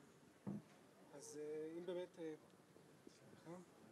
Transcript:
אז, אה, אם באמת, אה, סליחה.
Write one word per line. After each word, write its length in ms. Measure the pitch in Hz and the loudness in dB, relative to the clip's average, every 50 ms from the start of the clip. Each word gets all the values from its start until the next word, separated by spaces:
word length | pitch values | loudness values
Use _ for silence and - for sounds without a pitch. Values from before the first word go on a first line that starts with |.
| - - - - - - - - - - - - - - - - - - - - - - - 143 | -10 -12 -14 -14 -14 -14 -16 0 4 4 4 4 2 -2 -8 -12 -14 -14 -12 -12 -12 -8 -6 -6
אז, 180 | 143 - 147 | -4 -2 0
אה, 60 | 147 151 151 156 156 156 160 165 175 | 0 2 4 4 4 4 4 2 2
אם 40 | 175 | 4
באמת, 120 | 185 180 175 180 175 - 180 | 6 6 6 6 4 2 2
אה, 60 | 165 160 156 151 - - - - - - - - - - - - - - - - - - | 4 4 4 2 -2 -8 -12 -12 -14 -14 -14 -12 -12 -12 -12 -12 -10 -12 -10 -10 -10 -10
סליחה. 200 | - - - 160 170 180 180 - - - - - | -10 -6 -4 -2 -2 -2 -4 -6 -10 -12 -12 -10